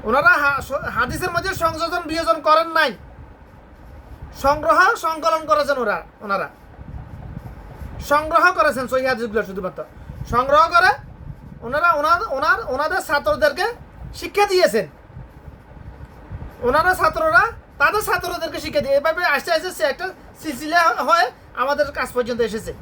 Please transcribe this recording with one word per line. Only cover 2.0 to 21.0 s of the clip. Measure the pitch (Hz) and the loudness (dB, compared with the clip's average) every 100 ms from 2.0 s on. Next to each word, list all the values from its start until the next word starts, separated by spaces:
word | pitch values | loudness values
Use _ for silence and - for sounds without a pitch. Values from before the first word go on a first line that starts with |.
| 330 | -6
বিয়োজন | 320 330 320 | -6 -2 0
করেন | 311 311 330 | 4 2 2
নাই, | 330 294 202 - - - - - - - - - - - - - - | 0 0 -2 -16 -20 -20 -20 -20 -20 -20 -20 -20 -20 -20 -18 -18 -2
সংগ্রহ | 277 302 302 311 381 466 | 0 2 4 6 6 4
সংকলন | 330 320 330 320 311 | -2 -2 0 0 2
করেছেন | 302 277 269 | 2 2 0
ওরা, | 226 175 - - | 0 -2 -6 -16
ওনারা | 214 196 147 - - - - - - - - - - - - - - - | -4 -4 -4 -10 -20 -18 -14 -14 -14 -14 -14 -14 -14 -16 -16 -16 -14 -12
সংগ্রহ | - 294 311 330 349 | 0 0 4 4 4
করেছেন | 359 302 247 247 | 6 2 2 -2
সহিহ | 262 262 | 0 0
হাদিসগুলো | 247 233 214 | -2 -2 -2
শুধুমাত্র। | 185 190 185 160 151 - - - - | -2 -4 -6 -8 -12 -14 -16 -12 -2
সংগ্রহ | 233 269 294 330 | 0 4 6 6
করে | 339 370 508 - - - - - - | 6 4 2 -6 -18 -16 -16 -18 -14
ওনারা | 226 285 339 | -4 0 2
ওনার, | 311 302 339 440 | 4 4 2 0
ওনার, | 269 311 381 330 | -2 2 0 0
ওনাদের | 262 302 370 | -2 0 -2
ছাত্রদেরকে | - 294 302 294 294 254 427 480 - - - - | 0 0 0 2 2 2 -4 -4 -16 -16 -16 -12
শিক্ষা | 339 - 403 | -6 2 4
দিয়েছেন। | 370 330 214 156 - - - - - - - - - - - - - - - - - | 6 4 4 -2 -10 -20 -20 -18 -20 -20 -20 -20 -20 -18 -18 -18 -20 -16 -14 -14 -4
ওনারা | 240 285 349 370 | 0 2 2 2
ছাত্ররা | 320 320 320 339 427 - - - | 2 2 4 4 2 -2 -20 0
তাদের | 294 415 | 2 2
ছাত্রদেরকে | 427 392 359 349 320 320 | 0 -2 -2 -6 -6 -6
শিক্ষা | 302 294 | -2 -2
দিয়ে | 269 277 | 2 2
এভাবে | 277 320 359 | 2 0 2
আস্তে | 285 - | 0 2
আস্তে | 330 349 | -2 -2
সে | - | -2
একটা | 302 254 370 - - - | -2 -2 -6 -10 -20 -14
সিলসিলা | 311 247 302 339 339 | -10 -8 0 4 4
হয়ে | - | 2